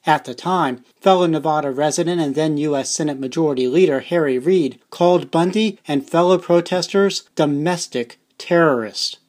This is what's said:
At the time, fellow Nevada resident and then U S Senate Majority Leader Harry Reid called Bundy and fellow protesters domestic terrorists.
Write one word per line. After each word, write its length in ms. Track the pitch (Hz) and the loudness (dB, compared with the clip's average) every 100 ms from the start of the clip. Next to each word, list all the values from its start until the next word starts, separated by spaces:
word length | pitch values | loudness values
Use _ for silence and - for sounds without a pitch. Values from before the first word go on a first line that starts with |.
| - | 0
At 200 | 151 - | 0 -2
the 100 | 120 | -10
time, 480 | 175 185 147 123 _ _ | -4 -2 -2 -4 _ _
fellow 240 | 196 185 175 | 2 4 2
Nevada 460 | 156 147 151 143 | 0 0 -2 -2
resident 500 | 131 151 147 170 175 | -2 -2 0 -2 -2
and 140 | 151 139 | -2 0
then 220 | 156 147 | -2 0
U 180 | 151 143 | -2 -2
S 160 | 127 | -4
Senate 280 | - 156 139 | -4 -4 -4
Majority 480 | 131 160 156 131 127 | -6 -2 -2 0 0
Leader 340 | 151 180 135 | 2 2 0
Harry 360 | - 175 147 127 | -2 0 0 0
Reid 420 | 139 185 139 - _ | 2 2 0 -4 _
called 400 | - 175 180 - | 0 2 2 0
Bundy 480 | 165 175 214 220 190 - | 0 0 0 -2 -4 -6
and 200 | 143 139 | -6 -2
fellow 300 | 165 175 180 | 0 2 2
protesters 880 | - 175 170 180 - 196 196 196 _ - | 2 0 2 -4 -2 0 0 -2 _ -2
domestic 840 | 151 143 156 175 - 127 120 - _ _ | 0 0 -2 -4 -6 -8 -8 -12 _ _
terrorists. 800 | - 170 160 127 107 - - - | 0 4 4 2 -4 -8 -8 -10